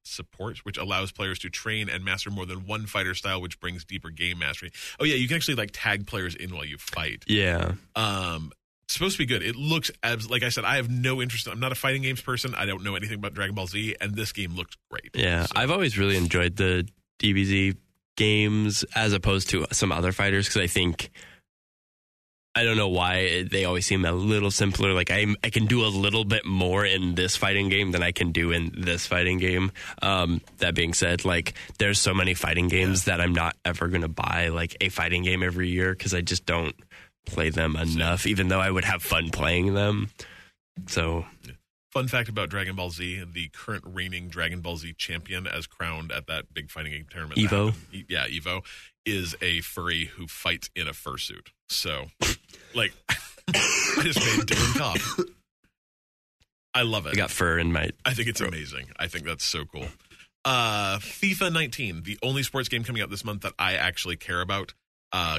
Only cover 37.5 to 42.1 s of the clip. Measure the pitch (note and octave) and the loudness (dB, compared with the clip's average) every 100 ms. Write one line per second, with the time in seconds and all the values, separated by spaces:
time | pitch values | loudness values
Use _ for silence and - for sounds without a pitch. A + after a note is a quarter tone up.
37.5 | D#2+ D#2+ D#2 E2 D#2+ E2 F2 F#2 G2 F#2 | 2 2 2 0 2 2 2 2 2 4
38.5 | F#2+ F#2+ F#2 F#2 F2+ - E2 E2 E2 D#2 | 4 2 2 0 0 0 0 0 0 2
39.5 | F2 F#2+ G2 G2+ G#2 G#2 - - - - | 4 4 4 2 2 -2 -8 -18 -20 -20
40.5 | _ _ - F#3 - E2 E2 E2 - - | _ _ -14 -6 -2 0 -2 -4 -12 -20
41.5 | - _ _ _ C3+ C3 | -20 _ _ _ -2 0